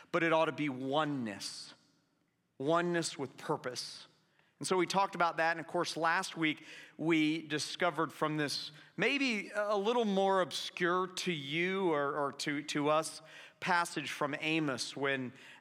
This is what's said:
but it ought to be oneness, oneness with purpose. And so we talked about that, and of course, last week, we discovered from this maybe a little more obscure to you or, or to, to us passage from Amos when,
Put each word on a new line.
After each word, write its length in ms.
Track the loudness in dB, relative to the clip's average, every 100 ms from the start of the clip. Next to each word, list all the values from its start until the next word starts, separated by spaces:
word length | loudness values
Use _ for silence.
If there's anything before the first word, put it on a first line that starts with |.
| -4
but 100 | 0
it 100 | 4
ought 140 | 4 4
to 60 |
be 160 | 0 -2
oneness, 1040 | -2 0 0 2 0 -4 -6 -10 -12 -16 -20 _ _ _ _ _ _ _ -4
oneness 600 | 2 2 2 0 -2 -6
with 180 | -8 -8
purpose. 680 | -4 -4 -4 -8 -10 -12 -18 _ _ _ _ _
And 80 | -2
so 100 | 0
we 100 | 2
talked 280 | 2 2
about 220 | 2 2 4
that, 160 | 2
and 80 | 0
of 60 | -2
course, 300 | -2 -2 0
last 400 | 2 2 0 0
week, 280 | 0 0 -8 -18 -18 -4
we 460 | 2 4 4 0
discovered 680 | -2 -4 -4 0 0 2 -2
from 280 | 0 0 2
this 320 | 0 -2 -8 -14 -14 0
maybe 540 | 0 2 0 0 -4
a 220 | -4 0 0
little 300 | 2 2 2
more 340 | 4 4 4
obscure 680 | 2 -2 -8 0 2 2 0
to 220 | -4 -2
you 640 | -2 -2 0 0 2 2
or, 220 | 2 2
or 180 | 0 -2 -2
to, 240 | -4 -4
to 260 | -2 0 4
us 320 | 2 0 -8 -16 -20 -20 _
passage 500 | 2 2 2 -4 -6
from 240 | -4 -2 -2
Amos 560 | 0 2 0 -2 -6 -2
when, 340 | -2 0 -4 -10 -20 -6